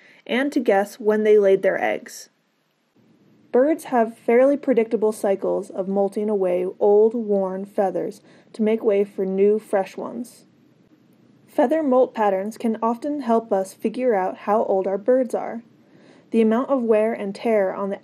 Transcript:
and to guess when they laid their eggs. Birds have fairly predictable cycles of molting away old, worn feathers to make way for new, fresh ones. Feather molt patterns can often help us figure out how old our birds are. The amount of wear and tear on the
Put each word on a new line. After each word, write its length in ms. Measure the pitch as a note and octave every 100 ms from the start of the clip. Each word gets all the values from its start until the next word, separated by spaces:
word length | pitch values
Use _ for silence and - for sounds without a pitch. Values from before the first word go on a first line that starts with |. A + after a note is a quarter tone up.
| _ - -
and 280 | A#3 C#4+
to 80 | D4
guess 360 | A#3+ G3 G3+ -
when 260 | G#3 G#3+
they 140 | G#3+ G#3+
laid 260 | G3 G3
their 180 | F#3+ F3
eggs. 460 | A2 F2+ - - - _ _ _ _ _ _ _ _ _ _ _ _
Birds 340 | A#3+ C#4 D#4+ -
have 320 | B3 A3+ -
fairly 380 | - A#3 C4+ C#4+
predictable 560 | - A#3 A3+ A3 G#3+
cycles 580 | A3 G#3 G3 F#3+ F3 G3+
of 200 | - F#3
molting 400 | G3 G3 G#3 G#3
away 360 | G#3 F#3+ F3+ F3+ -
old, 340 | G#3 G#3 A3
worn 520 | A#3+ G#3+ G3+ F#3+ F#3+ G3
feathers 560 | - G3 F3+ D#3+ - _ - _
to 80 | -
make 200 | G#3+ A3+
way 220 | A3+ G3+
for 220 | G3+ - F#3+
new, 340 | F#3+ G3+ G#3+
fresh 380 | - G3+ F#3+ -
ones. 480 | - A#3 B3 - _ _ _ _ _ _ _ _ _ _ _
Feather 380 | - C4 D#4
molt 300 | D4+ B3+ B3+
patterns 440 | - G#3 F#3+ G3+ -
can 200 | A#3 A3+
often 400 | A3+ A#3 D4 D4
help 300 | A#3+ A3+ A3+
us 220 | G3 F#3+
figure 420 | - A3 G#3+ B3+ G3+
out 220 | F#3 -
how 260 | - G#3+
old 240 | - G3 F#3+
our 120 | G3
birds 360 | G3+ B3+ A#3+ F#3+
are. 280 | - A3+ - _ _ _ _ - _
The 100 | A3+
amount 280 | A3 A3 C4
of 140 | C#4
wear 280 | A3+ G#3+ A3
and 240 | A3+ G3+ G3+
tear 380 | A#3 G#3+ F#3+
on 160 | - G3
the 100 | G3